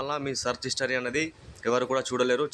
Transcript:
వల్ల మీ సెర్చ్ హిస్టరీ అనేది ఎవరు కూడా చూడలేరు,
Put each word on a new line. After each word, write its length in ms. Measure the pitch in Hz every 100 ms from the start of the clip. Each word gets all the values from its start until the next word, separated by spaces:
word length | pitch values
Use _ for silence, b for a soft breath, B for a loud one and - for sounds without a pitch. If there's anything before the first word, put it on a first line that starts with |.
వల్ల 120 | 135 147 139
మీ 80 | 127
సెర్చ్ 240 | 123 123 131
హిస్టరీ 260 | - 131 131
అనేది 240 | 123 131 160 - - - 113
ఎవరు 140 | 120 127
కూడా 120 | 131 123
చూడలేరు, 340 | 123 127 120 147